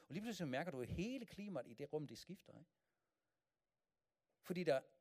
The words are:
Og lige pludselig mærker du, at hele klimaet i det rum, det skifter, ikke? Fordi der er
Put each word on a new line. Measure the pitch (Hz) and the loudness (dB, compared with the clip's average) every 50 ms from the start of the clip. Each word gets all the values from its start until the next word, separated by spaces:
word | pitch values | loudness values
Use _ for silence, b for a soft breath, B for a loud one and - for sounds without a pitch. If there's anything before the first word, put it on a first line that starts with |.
| B - | B -6
Og | 143 | -6
lige | 190 | -4
pludselig | 214 240 208 170 170 135 | -2 -2 -2 -2 0 0
mærker | 127 135 170 - | 2 0 0 0
du, | 135 127 | -2 -2
at | 120 - | -2 0
hele | - 165 185 240 262 269 226 | 0 0 0 0 -2 -4 -6
klimaet | - - - 208 208 180 127 117 | -8 -8 -8 -6 -4 -2 -4 -4
i | 117 113 | -4 -6
det | - 143 - | -8 -4 -2
rum, | 151 156 147 | 0 0 0
det | 117 117 - | -2 -6 -10
skifter, | - - 175 - - - - - | -10 -10 -12 -12 -12 -16 -18 -18
ikke? | 170 - _ _ _ _ _ _ _ _ _ _ _ _ _ _ _ _ _ _ _ _ _ _ _ _ _ _ _ _ _ _ _ _ _ _ | -20 -20 _ _ _ _ _ _ _ _ _ _ _ _ _ _ _ _ _ _ _ _ _ _ _ _ _ _ _ _ _ _ _ _ _ _
Fordi | - - 175 180 180 | -6 -4 -2 4 6
der | 156 139 | 8 8
er | 131 - - - _ | 8 6 0 -8 _